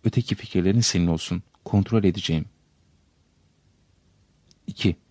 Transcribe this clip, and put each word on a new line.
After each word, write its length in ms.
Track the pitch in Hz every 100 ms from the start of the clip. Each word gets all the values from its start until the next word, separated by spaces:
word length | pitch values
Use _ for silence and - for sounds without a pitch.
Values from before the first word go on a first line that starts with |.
"öteki 320 | 113 123 - 104
fikirlerin 460 | - 92 90 110
senin 260 | 113 85 85
olsun, 360 | 80 - 87 - _ -
kontrol 380 | 104 92 113
edeceğim." 420 | 98 92 - 80 - _ _ _ _ _ _ _ _ _ _ _ _ _ _ _ _ _ _ _ _ _ -
İki. 280 | - 101 - _